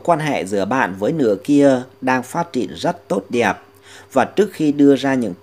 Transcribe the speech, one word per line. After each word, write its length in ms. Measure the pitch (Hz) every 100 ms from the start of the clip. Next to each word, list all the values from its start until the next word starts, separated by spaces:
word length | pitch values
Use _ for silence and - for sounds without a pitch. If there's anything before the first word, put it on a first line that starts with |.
quan 160 | - 160
hệ 260 | 151 101 92
giữa 200 | 101 95
bạn 300 | 131 101 95
với 120 | 107
nửa 240 | 165 117 98
kia 380 | - 143 139 127 123 _
đang 220 | 131 127
phát 300 | 120 170 170
triển 200 | 131 101 82
rất 320 | 156 175 -
tốt 160 | 190 -
đẹp. 240 | 120 107 - - - - - -
Và 120 | 131 110
trước 240 | - 202
khi 180 | - 156
đưa 240 | 143 139 135
ra 180 | 135
những 200 | 135 110 87